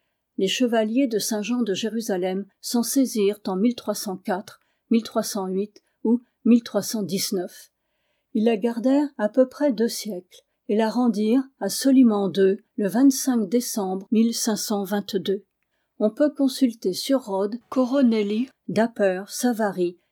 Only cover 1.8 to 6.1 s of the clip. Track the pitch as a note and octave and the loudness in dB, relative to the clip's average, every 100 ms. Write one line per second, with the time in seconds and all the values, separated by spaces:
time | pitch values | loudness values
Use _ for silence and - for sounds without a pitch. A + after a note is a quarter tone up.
1.8 | A3 A3 A3 F#3 F#3 F#3+ G3 _ - A#3+ | -2 -4 -4 -2 -2 -4 -6 _ -4 -2
2.8 | A3+ C#4 B3+ A3+ G3 G#3 - F#3 A3+ A#3 | 0 0 0 2 0 0 -4 0 0 0
3.8 | - G#3 - F#3 - F#3+ - - _ _ | -6 -6 -6 -8 -6 -6 -6 -20 _ _
4.8 | _ A3+ A3 A3+ G#3 G#3+ F#3+ F#3+ G#3 - | _ -2 0 -4 -4 -6 -4 -4 -6 -10
5.8 | _ _ G#3+ | _ _ 0